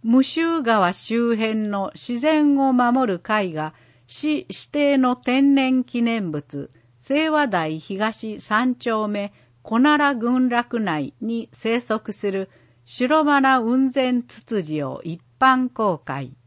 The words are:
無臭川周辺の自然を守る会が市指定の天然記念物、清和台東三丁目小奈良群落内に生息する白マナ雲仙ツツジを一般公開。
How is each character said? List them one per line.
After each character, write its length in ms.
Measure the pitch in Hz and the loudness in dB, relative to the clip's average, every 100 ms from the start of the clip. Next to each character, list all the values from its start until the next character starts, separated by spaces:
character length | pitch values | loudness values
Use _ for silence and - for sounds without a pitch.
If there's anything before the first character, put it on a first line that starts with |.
無 220 | 226 247 | 4 4
臭 380 | 269 - 330 330 | 4 0 0 0
川 320 | 233 220 180 | 2 2 2
周 420 | 190 - 226 233 226 | -2 -4 -2 0 0
辺 320 | 220 220 214 | -2 -2 -4
の 240 | 202 196 | -4 -6
自 260 | - - 240 | -8 -8 -2
然 380 | 294 311 294 277 | 2 4 4 4
を 120 | 269 | 4
守 420 | 254 240 247 254 | 4 2 2 0
る 60 | 180 | -2
会 320 | - 214 190 | -2 -2 -2
が 220 | 156 156 _ _ _ _ | -4 -8 _ _ _ _
市 380 | - 302 302 - | -6 -4 -4 -6
指 180 | - - | -16 -8
定 260 | 294 285 277 | 0 2 4
の 200 | 254 254 | 2 0
天 380 | - 254 277 277 | 0 2 4 4
然 280 | 262 262 | 4 0
記 180 | 247 240 | 0 -2
念 300 | 233 226 185 | -2 -2 -4
物、 400 | 151 - 143 - _ _ _ - | -6 -8 -12 -12 _ _ _ -4
清 240 | 277 320 | 0 2
和 200 | 302 285 | 0 0
台 300 | 190 160 160 | -2 -2 -6
東 600 | - 196 214 220 220 202 | -8 -4 -4 -4 -12 -12
三 360 | - 214 254 247 | -2 0 0 -2
丁 340 | 240 220 214 | -2 -2 -2
目 240 | 208 202 _ _ _ | -4 -8 _ _ _
小 160 | - 226 | -4 2
奈 380 | 277 294 285 262 | 4 4 2 0
良 40 | |
群 280 | 233 254 254 | 0 0 2
落 320 | 233 240 233 | 0 -2 -4
内 340 | 208 156 139 _ | -2 -4 -6 _
に 300 | 214 233 226 | -6 -6 -8
生 300 | - 226 247 | -8 -4 -4
息 320 | 240 220 - | -2 -6 -6
す 180 | 202 208 | -6 -4
る 180 | 190 190 _ _ _ - | -4 -8 _ _ _ -20
白 400 | - 247 311 294 | -4 0 2 4
マ 160 | 285 | 4
ナ 180 | 269 262 | 4 2
雲 320 | 226 254 269 | 2 2 2
仙 320 | 269 254 247 | 0 0 -2
ツ 200 | 240 - | -4 -18
ツ 180 | _ 220 | _ -6
ジ 220 | 156 151 | -4 -4
を 180 | 139 127 | -4 -6
一 180 | - 170 _ _ | -10 -12 _ _
般 340 | 262 254 254 | 2 4 0
公 260 | - 214 160 | -2 -2 -2
開。 360 | - 139 131 - | -6 -8 -8 -14